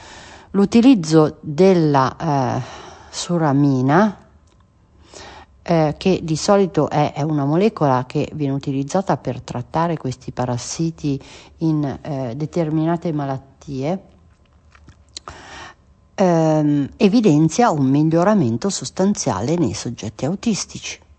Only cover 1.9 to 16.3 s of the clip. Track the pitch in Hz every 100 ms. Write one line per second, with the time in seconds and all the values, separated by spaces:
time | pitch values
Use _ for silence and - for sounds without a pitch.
1.9 | 143 127 - 131 143 123 117 123 - -
2.9 | - - - - 170 156 135 143 131 131
3.9 | 160 214 - - _ _ _ _ _ _
4.9 | _ - - - - - _ - 165 156
5.9 | - 190 180 165 156 - 202 190 - 139
6.9 | 151 147 - 151 151 139 160 214 - 147
7.9 | 127 127 151 - 151 139 139 143 135 139
8.9 | 185 190 151 - 120 - 123 123 160 170
9.9 | 156 131 123 - - 127 120 - - 165
10.9 | 160 151 135 - - - - 160 156 143
11.9 | 123 - 135 127 143 151 175 156 156 160
12.9 | 170 175 151 139 131 - _ - 131 139
13.9 | 190 - _ _ _ _ _ _ _ -
14.9 | - _ - - - - - - - _
15.9 | _ _ - 185